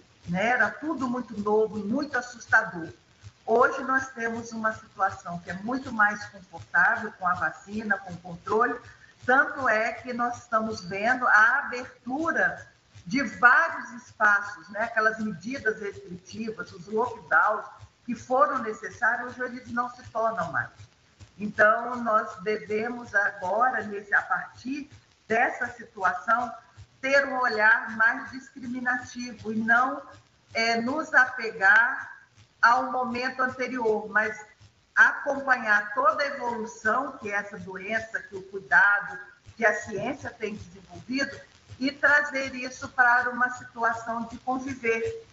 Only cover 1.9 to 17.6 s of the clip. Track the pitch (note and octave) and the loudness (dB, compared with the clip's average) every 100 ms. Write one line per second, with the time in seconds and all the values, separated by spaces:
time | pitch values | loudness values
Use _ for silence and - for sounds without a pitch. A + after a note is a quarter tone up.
1.9 | C4+ D4 B3+ - A3+ - A3+ A3 F3 E3 | -2 -2 -4 -6 -12 2 2 2 -8 -10
2.9 | - _ _ - _ - A#3 C4+ C4 B3+ | -14 _ _ -20 _ 2 4 4 2 -2
3.9 | C4 C4 A#3 A3+ A3+ A#3 A3+ A3 - - | -2 -2 -6 -6 -6 -8 -4 -4 -4 -12
4.9 | G#3 G3 - F3 F3 - F3+ G#3+ C4 C4+ | -2 -2 -2 -10 -10 -8 -8 -4 -6 -4
5.9 | A3 G#3 G#3 - G3 - E3 - E3+ F#3 | 2 2 2 -10 -18 -18 -16 -2 4 4
6.9 | A#3 G#3+ - F3+ F3+ D#3+ - G3 G#3+ G#3+ | 2 -4 -4 -2 0 -2 -4 -10 -6 -2
7.9 | G3 F#3 E3+ F3+ E3+ - G#3+ B3 - - | -2 -4 -14 -12 -12 0 2 2 0 -10
8.9 | - - _ - C4+ C#4+ C#4 B3 A3 A#3 | -20 -20 _ 2 2 2 0 0 2 0
9.9 | A#3 B3+ A#3+ A#3+ - - A3 A3+ G3+ F3 | -4 -8 -4 -4 -4 -2 -2 0 -6 -8
10.9 | G3 A3 C4 B3 G#3 A3+ C4+ A3 B3 B3+ | -2 0 2 4 6 6 4 -2 -8 -10
11.9 | - - C#4+ E4 A#3 F#3 - - _ _ | -14 -8 -4 -2 0 0 -2 -14 _ _
12.9 | - E3+ B3+ A3+ - A#3+ D4 E4 C#4+ A#3 | -18 -4 -2 -2 4 6 6 4 -2 -10
13.9 | A#3+ - - G#3 G3+ - - - G#3 A3+ | -14 -14 2 4 4 0 -12 -12 -6 -2
14.9 | A3 A3 A3 G#3+ E3+ G3+ C#4 - - G3+ | 2 0 0 -6 -6 -8 -2 -2 -2 -6
15.9 | - F3 F3+ - G#3 A3+ - - F#3 F3+ | -10 -14 -16 -14 -10 -8 -8 -12 -14 -6
16.9 | G#3+ B3+ - - D#3+ G3 A3 | -2 -2 -4 2 4 4 0